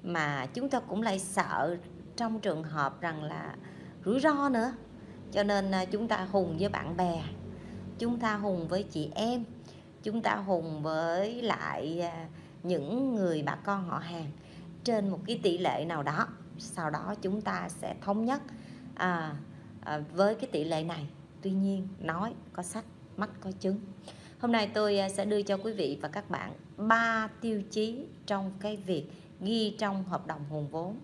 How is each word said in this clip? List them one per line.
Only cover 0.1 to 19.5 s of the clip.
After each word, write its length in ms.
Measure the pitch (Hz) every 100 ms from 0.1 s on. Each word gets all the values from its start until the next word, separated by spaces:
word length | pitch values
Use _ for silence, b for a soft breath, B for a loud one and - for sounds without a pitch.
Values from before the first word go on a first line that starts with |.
| 170 147 143 131
chúng 160 | 233 269
ta 100 | 254
cũng 220 | 226 202
lại 180 | 220 190
sợ 580 | - - 170 80 147 175 - - - -
trong 240 | 226 220
trường 240 | 208 156
hợp 380 | 160 151 139 139
rằng 220 | 170 156
là 320 | 151 156 151 - B B B B 190
rủi 140 | 247
ro 300 | 302 285 285
nữa, 240 | 240 240 240 - B B B -
cho 120 | -
nên, 280 | 202 202 190
à, 140 | 190 185
chúng 220 | 202 220
ta 200 | 208 190
hùn 260 | 196 170 160
với 120 | 202
bạn 280 | - - -
bè, 260 | 180 165 151 - - B B B B -
chúng 200 | 233 233
ta 160 | 233 208
hùn 320 | 202 180 165
với 160 | 185
chị 260 | 202 156 151 -
em, 280 | 220 247 226 - B B B -
chúng 180 | 214 226
ta 140 | 214 214
hùn 480 | 196 180 165 151
với 580 | 151 156 165 175 208 240
lại, 600 | 233 170 78 73 139 170
à, 260 | 170 165 165 B B B
những 520 | 175 175 139 233 269 226
người 280 | 185 160
bà 120 | 151 -
con 340 | - 202 180
họ 100 | 139
hàng 320 | 165 170 151 147 B B B -
trên 260 | - 220 196
một 100 | 175 -
cái 120 | 233
tỷ 140 | 196 170
lệ 280 | 170 127 160
nào 180 | 160
đó. 240 | 135 156 - - - -
Sau 320 | - - 156
đó 260 | 156 185 208
chúng 200 | 185 208
ta 280 | 208 185 175
sẽ 260 | 170 - -
thống 240 | 190 208 226
nhất, 160 | 277 285 B B B B -
à, 400 | 180 170 160 147 -